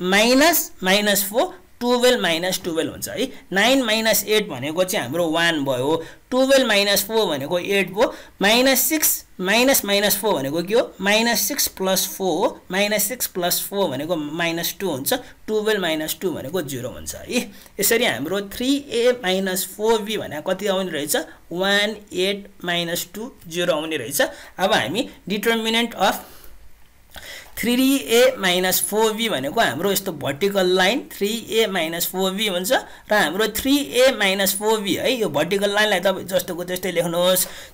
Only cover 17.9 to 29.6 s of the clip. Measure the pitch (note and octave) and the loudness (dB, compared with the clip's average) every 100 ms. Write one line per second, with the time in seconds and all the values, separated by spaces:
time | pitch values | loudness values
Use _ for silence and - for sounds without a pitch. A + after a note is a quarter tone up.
17.9 | A3+ A#3 A#2+ D3 G3 G3 - B3+ C#4 - | 2 2 -2 -4 -4 -6 -4 -2 -2 -2
18.9 | A#3+ A#3+ B3 F#3 F#3+ G3 F#3 - - A3 | 0 2 2 0 0 0 -2 -6 -2 2
19.9 | A3 G#3 G#3 - - - F#3+ G3+ F#3+ F#3 | 2 0 -6 -6 -6 -4 -2 0 0 -2
20.9 | D#3 D3 B3 D#4+ - - E3+ G3 G3+ G#3 | -4 -2 -2 -4 -12 -8 -2 2 2 2
21.9 | G#3+ - F3+ F#3+ G3 G3 - F3 F3 E3+ | -4 -8 -2 -2 -2 -8 -10 -4 -2 -2
22.9 | E3+ - G3+ B3 - E3+ E3+ F3 D#3 D#3+ | -4 -6 -10 -12 -14 -10 -2 0 0 0
23.9 | D3+ A2+ - C4 - - - G3 G3 A2+ | -4 -4 0 -2 -2 -14 -2 2 2 0
24.9 | F#3+ D4 - - G#3 A3+ A3+ A3 A3+ A#3 | -2 -4 -8 -6 -2 2 2 2 0 0
25.9 | - G3 B3 - - - - - - - | 0 0 0 -8 -18 -18 -18 -18 -20 -20
26.9 | - - - - - - - A3 A#3+ C4 | -20 -20 -18 -16 -16 -14 -4 0 4 4
27.9 | C4+ - A#3 B3+ B3+ F#3+ F3+ F#3 F3 - | 2 2 4 4 4 0 2 2 0 0
28.9 | G#3 A3 G#3+ A3+ D#3+ C#3 G#3 | 2 2 2 -2 -2 -2 0